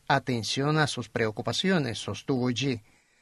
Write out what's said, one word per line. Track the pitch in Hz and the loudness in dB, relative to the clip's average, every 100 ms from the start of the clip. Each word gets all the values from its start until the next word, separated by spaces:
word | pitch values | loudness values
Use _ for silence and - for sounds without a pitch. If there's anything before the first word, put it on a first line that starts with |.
| - | 0
atención | 139 - 120 107 139 143 156 | 0 2 -2 -2 0 2 2
a | 147 | 2
sus | - 117 | 0 -6
preocupaciones, | 117 110 104 117 - 185 185 127 110 | -2 -2 -2 -4 -2 2 2 0 -4
sostuvo | - 98 - 131 123 | -6 -6 -2 0 2
Xi. | 127 135 117 - _ _ _ | 0 0 -2 -6 _ _ _